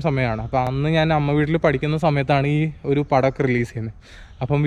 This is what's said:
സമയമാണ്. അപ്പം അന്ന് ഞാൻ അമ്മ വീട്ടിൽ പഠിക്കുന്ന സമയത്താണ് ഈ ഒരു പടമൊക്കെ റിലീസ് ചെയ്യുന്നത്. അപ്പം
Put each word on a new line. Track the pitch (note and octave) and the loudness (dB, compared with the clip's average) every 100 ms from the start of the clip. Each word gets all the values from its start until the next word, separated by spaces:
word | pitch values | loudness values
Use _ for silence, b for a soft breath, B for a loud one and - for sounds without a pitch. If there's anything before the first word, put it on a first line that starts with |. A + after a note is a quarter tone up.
| D#3 | 0
സമയമാണ്. | C3+ B2 A2 A2+ | 0 0 -2 -2
അപ്പം | C3 B2+ | -2 -2
അന്ന് | C3+ D3 D#3+ | -2 0 2
ഞാൻ | D#3+ | 2
അമ്മ | D#3 C#3+ D3 | 2 2 0
വീട്ടിൽ | D3 E3 | 0 2
പഠിക്കുന്ന | D#3+ C3+ D3 D#3 D#3+ | 2 0 -2 0 0
സമയത്താണ് | C#3+ C3+ C#3 C#3+ D3+ | 0 2 2 2 0
ഈ | D#3 C#3+ C#3 | -2 -4 -2
ഒരു | C#3 C#3+ | -2 2
പടമൊക്കെ | C3 C3+ C3 C3+ | 2 2 0 -2
റിലീസ് | A#2+ A#2 | 0 -2
ചെയ്യുന്നത്. | A2+ A2+ - B B B B | -6 -10 -12 B B B B
അപ്പം | B2+ C#3+ | -2 0